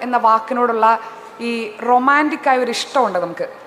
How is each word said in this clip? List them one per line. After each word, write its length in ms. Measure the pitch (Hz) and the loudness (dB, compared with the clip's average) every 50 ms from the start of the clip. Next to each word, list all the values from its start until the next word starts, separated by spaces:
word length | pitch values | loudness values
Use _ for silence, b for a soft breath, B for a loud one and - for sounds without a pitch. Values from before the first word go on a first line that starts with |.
എന്ന 160 | 226 247 247 240 | -4 -2 0 2
വാക്കിനോടുള്ള 840 | 220 226 220 220 220 - 262 240 240 240 226 220 214 220 226 220 B B B B B B B - | 4 4 4 4 2 -2 -2 0 0 0 2 2 4 4 4 2 B B B B B B B -8
ഈ 320 | 233 233 233 233 226 208 214 - 226 233 | -6 -6 -4 -4 -6 -8 -10 -6 0 2
റൊമാൻറ്റിക്കായ 680 | 247 247 254 262 285 294 302 302 320 - - 285 262 254 | 2 4 4 4 4 4 2 0 -2 -2 0 2 2 2
ഒരു 140 | 254 240 | 0 -2
ഇഷ്ടമുണ്ട് 480 | 233 - - - - 277 247 208 185 180 | -4 -6 -8 -2 0 0 0 0 0 -2
നമുക്ക്, 300 | 175 170 170 - 170 - - - - | -4 -4 -6 -8 -8 -10 -10 -14 -18